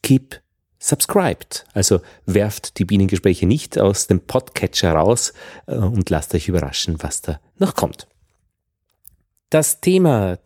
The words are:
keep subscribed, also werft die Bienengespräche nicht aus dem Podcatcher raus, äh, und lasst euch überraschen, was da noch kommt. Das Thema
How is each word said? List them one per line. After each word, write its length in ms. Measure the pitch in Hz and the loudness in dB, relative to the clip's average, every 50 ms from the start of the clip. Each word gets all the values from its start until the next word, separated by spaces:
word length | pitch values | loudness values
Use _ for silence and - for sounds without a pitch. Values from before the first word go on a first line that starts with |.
keep 400 | - - 135 131 131 - - - _ _ _ _ _ _ _ _ | 0 2 2 2 2 -2 -20 -20 _ _ _ _ _ _ _ _
subscribed, 880 | - - - - - - - 202 180 135 85 - - - - - - _ | -4 -2 -2 -2 0 0 2 2 2 0 -2 -4 -8 -14 -16 -16 -12 _
also 300 | - 104 92 - 104 87 - - - _ - | -2 0 0 2 2 0 0 -4 -20 _ -4
werft 520 | - 92 101 104 107 - - - - - - | 0 0 2 2 0 -4 -8 -12 -8 -4 -4
die 60 | 98 | -2
Bienengespräche 640 | 87 104 98 98 95 101 90 - 101 90 - - | 0 2 2 2 2 2 0 2 0 0 2 2
nicht 320 | 90 120 156 - - - - | 0 0 0 -2 -4 -2 0
aus 280 | 101 98 101 - - | 2 2 2 0 0
dem 140 | - 101 92 | 0 0 0
Podcatcher 720 | - - - 127 - - - - - - - - - 87 | 0 -2 -4 -4 -2 -4 -8 -6 -6 -4 -2 -2 0 0
raus, 400 | 80 78 80 101 120 120 - - - - - - - - - | 2 2 2 2 2 0 -2 -6 -8 -12 -20 -20 -20 -18 -12
äh, 100 | - 139 | -8 -4
und 340 | 123 110 - 117 104 87 - | -2 -2 0 0 0 -2 0
lasst 240 | 90 76 71 - - | -2 -4 -4 -2 -4
euch 120 | 85 - | -4 -2
überraschen, 500 | - 90 87 73 69 - - - - 82 80 | -2 -2 -2 -2 -4 -6 -6 -4 -4 -6 -6
was 220 | - - - - | -6 -8 -10 -8
da 180 | - - 78 - _ _ _ - | -8 -8 -8 -8 _ _ _ -2
noch 160 | 190 196 - | -2 -2 -2
kommt. 320 | - - - - - - _ _ _ _ _ _ _ _ _ _ _ _ _ _ _ _ _ _ _ - - _ _ _ _ _ _ _ - | -2 -4 -4 -4 -8 -20 _ _ _ _ _ _ _ _ _ _ _ _ _ _ _ _ _ _ _ -20 -20 _ _ _ _ _ _ _ 0
Das 320 | - 156 151 - - - | 2 2 2 0 -2 -2
Thema 560 | - 180 185 190 180 160 135 110 98 92 90 - - | 0 2 4 4 4 4 4 2 2 0 -2 -4 -6